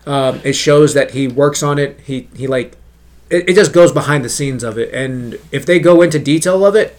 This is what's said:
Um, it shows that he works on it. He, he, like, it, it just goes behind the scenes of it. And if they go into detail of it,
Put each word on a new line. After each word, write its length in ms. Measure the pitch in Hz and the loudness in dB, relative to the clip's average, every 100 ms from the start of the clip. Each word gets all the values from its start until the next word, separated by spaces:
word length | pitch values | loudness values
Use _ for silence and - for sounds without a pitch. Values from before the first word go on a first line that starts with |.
| - | -6
Um, 340 | 139 131 127 | -2 -2 -2
it 80 | 139 | -4
shows 400 | 139 - 147 151 | -2 2 4 4
that 180 | 139 131 | 2 -2
he 140 | 127 135 | -2 -4
works 360 | 123 143 143 | 0 0 0
on 160 | 147 143 | -4 -2
it. 200 | 143 - | -4 -8
He, 240 | - 131 - - | -12 -12 -12 -10
he, 100 | 131 | -6
like, 300 | 131 123 - - _ _ - - | -6 -6 -12 -20 _ _ -20 -4
it, 180 | 175 175 | -2 2
it 60 | |
just 180 | 185 175 | 2 4
goes 180 | 170 170 | 6 4
behind 320 | 147 139 147 | 4 -2 -2
the 60 | 120 | -2
scenes 340 | - 143 127 | -6 -6 -6
of 140 | 117 110 | -6 -6
it. 160 | 117 | -6
And 460 | 123 131 127 120 110 - | -6 -8 -8 -10 -14 -10
if 140 | 143 | -6
they 140 | 139 175 | 0 2
go 240 | 160 170 | 4 4
into 160 | 175 151 | 4 0
detail 480 | 143 160 180 190 202 | -2 -2 0 2 2
of 100 | 214 | 2
it, 180 | - | 0